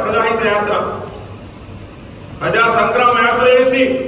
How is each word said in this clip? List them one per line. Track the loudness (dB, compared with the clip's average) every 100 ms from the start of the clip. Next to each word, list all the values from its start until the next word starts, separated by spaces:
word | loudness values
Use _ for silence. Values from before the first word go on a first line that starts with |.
ప్రజాహిత | 0 0 0 0 0
యాత్ర, | 0 0 -2 -4 -8 -10 -14 -14 -16 -16 -18 -18 -16 -16 -18 -18 -18 -16 -6
ప్రజా | -2 2 2 4
సంగ్రామ | 2 4 4 4 2
యాత్ర | 4 4 6
చేసి | 4 4 2 0